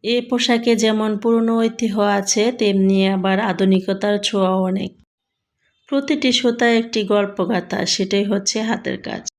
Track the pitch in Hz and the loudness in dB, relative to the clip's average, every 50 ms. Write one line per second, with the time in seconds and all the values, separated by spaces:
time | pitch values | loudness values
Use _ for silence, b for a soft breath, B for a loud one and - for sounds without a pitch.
0 | - 208 240 240 240 - 254 240 240 - 240 233 233 240 233 220 220 220 214 214 | -2 0 -2 -2 0 -2 -2 -2 0 0 0 2 2 2 2 4 2 2 2 2
1 | 214 214 214 208 214 233 226 226 226 226 226 226 226 226 226 - 240 214 196 214 | 0 -2 -2 0 0 2 2 2 2 2 2 2 0 0 -2 -2 -4 -2 0 0
2 | 202 208 202 202 190 196 - 220 214 240 247 240 226 208 196 196 190 190 196 190 | 0 2 2 0 0 -2 0 0 0 0 0 0 0 2 2 4 4 4 4 4
3 | 190 190 196 190 185 190 190 190 220 208 180 175 196 196 190 185 190 196 196 190 | 2 2 0 0 0 0 0 0 0 -2 0 0 2 4 4 2 2 -2 -4 -2
4 | 214 208 208 208 202 - - 196 190 185 185 190 190 185 185 196 - 190 - _ | 0 0 0 0 -2 -2 0 0 0 2 2 0 0 -2 -2 -4 -6 -8 -10 _
5 | _ _ _ _ _ _ _ _ _ _ _ _ _ _ _ _ _ - 285 277 | _ _ _ _ _ _ _ _ _ _ _ _ _ _ _ _ _ -4 -2 -2
6 | 277 277 311 294 294 254 233 - - 240 233 233 247 233 233 226 226 233 - 220 | 0 0 -2 0 2 0 0 2 0 0 0 2 2 2 4 2 0 0 -4 -4
7 | 208 196 208 208 202 196 202 - 185 175 233 180 175 - 185 - - 180 - - | -2 2 2 2 0 0 -2 -4 -2 -2 -2 -2 -2 -4 -6 -4 -2 -4 -2 -2
8 | 190 190 202 196 208 202 214 202 196 - - 220 220 220 226 - - - - - | -2 0 0 -2 0 0 -2 -2 -2 -2 -4 -2 -2 -2 -4 -4 -4 -6 -8 -6
9 | - - - - - - _ | -8 -10 -12 -10 -12 -14 _